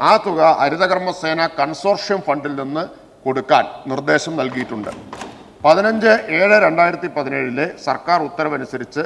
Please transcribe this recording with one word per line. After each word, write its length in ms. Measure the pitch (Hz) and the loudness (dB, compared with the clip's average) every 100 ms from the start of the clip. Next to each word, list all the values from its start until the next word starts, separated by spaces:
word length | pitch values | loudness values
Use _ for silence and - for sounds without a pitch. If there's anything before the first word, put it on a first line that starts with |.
ആ 160 | 143 214 | 2 2
തുക 400 | 208 160 160 127 | 2 4 4 4
ഹരിതകർമ്മ 500 | 139 160 190 185 180 | 2 0 0 0 -4
സേന 360 | 165 160 160 165 | -6 -4 -2 -2
കൺസോർഷ്യം 760 | - 139 156 196 202 - 196 | -2 -4 -2 -2 -2 -2 -4
ഫണ്ടിൽ 340 | 160 143 147 | -2 -4 -4
നിന്ന് 340 | 139 135 151 175 - - _ | -6 -6 -6 -8 -12 -20 _
കൊടുക്കാൻ 400 | 135 131 127 143 - - 139 | -4 -4 2 2 2 -6 -8
നിർദ്ദേശം 500 | 135 139 151 160 160 | -4 0 0 0 -4
നൽകിയിട്ടുണ്ട്. 520 | 131 123 127 113 98 - - - - - - - | -4 -6 -8 -8 -10 -12 -16 -16 -16 -18 -20 0
പതിനഞ്ച് 420 | 147 170 208 226 220 - - | 4 4 4 2 4 2 2
ഏഴ് 260 | 160 196 214 | 0 4 6
രണ്ടായിരത്തി 440 | 180 165 175 170 175 | 4 4 2 0 -6
പതിനേഴിലെ 640 | 147 131 139 131 123 165 - | -6 -4 -4 -4 -2 -4 -4
സർക്കാർ 380 | - 135 - 170 | -6 -4 0 0
ഉത്തരവനുസരിച്ച് 800 | 147 - 147 143 131 131 120 147 | 0 -4 -4 -4 -6 -8 -8 -6